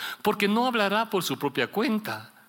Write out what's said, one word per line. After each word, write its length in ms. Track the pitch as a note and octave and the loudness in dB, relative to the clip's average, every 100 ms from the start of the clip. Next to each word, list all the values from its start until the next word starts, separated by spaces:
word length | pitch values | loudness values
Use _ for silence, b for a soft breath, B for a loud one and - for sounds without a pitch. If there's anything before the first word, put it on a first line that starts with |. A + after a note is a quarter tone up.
| B B | B B
porque 260 | - G#3 G3+ | 0 2 2
no 180 | G#3+ B3+ | 2 2
hablará 440 | A#3 G3+ G3+ A3 | 2 2 2 0
por 140 | F#3+ | -2
su 140 | - C3+ | -2 -2
propia 300 | C#3+ C3 A#2+ | -2 0 0
cuenta, 680 | - C4+ G#3+ G#3 A2 A2 - | 0 0 0 -2 -8 -10 -20